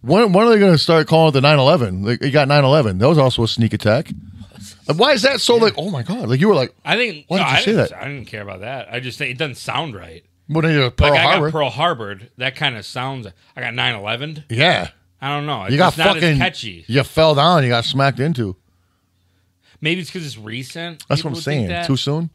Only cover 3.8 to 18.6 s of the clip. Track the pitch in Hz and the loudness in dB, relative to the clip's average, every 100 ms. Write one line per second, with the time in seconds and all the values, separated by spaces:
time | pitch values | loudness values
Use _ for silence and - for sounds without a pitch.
3.8 | 107 113 160 - - - - - - - | 0 0 -2 -12 -16 -20 -20 -20 -20 -20
4.8 | - 156 254 277 247 269 - 240 220 165 | -6 0 2 2 0 0 2 2 2 0
5.8 | 170 156 113 220 175 127 196 180 127 _ | -6 -6 -6 -6 -2 2 4 4 0 _
6.8 | - 190 247 156 - 185 143 143 202 208 | -4 -2 -2 -6 -6 -2 0 0 2 0
7.8 | 110 90 117 143 - 110 101 92 107 135 | 0 -4 -12 -12 -14 -14 -14 -12 -12 -12
8.8 | 107 120 127 113 143 123 156 123 - 120 | -10 -10 -10 -10 -10 -6 -8 -8 -8 -6
9.8 | 160 101 87 82 _ _ _ 151 160 151 | -6 -12 -16 -20 _ _ _ -2 0 2
10.8 | 127 - 147 147 165 185 151 160 139 113 | 0 2 4 4 4 2 0 -2 -4 -2
11.8 | 165 147 104 98 113 - 127 131 147 117 | -2 -2 -8 -12 -18 -8 -8 -4 -6 -6
12.8 | 101 127 127 135 104 _ _ - 123 117 | -12 -10 -8 -10 -14 _ _ -12 -10 -4
13.8 | 127 110 101 117 147 156 - 113 160 127 | -4 -4 -6 -8 -8 -14 -8 0 0 0
14.8 | 87 _ _ _ 135 147 147 131 95 135 | -4 _ _ _ -8 -6 -6 -8 -4 2
15.8 | 180 151 165 180 170 147 180 180 117 87 | 2 2 0 0 0 2 0 -4 -14 -14
16.8 | - 120 131 - 160 143 151 180 127 120 | -2 -2 0 2 2 4 4 4 2 0
17.8 | 113 131 139 131 143 143 107 90 | -2 0 0 0 -4 -2 -4 -6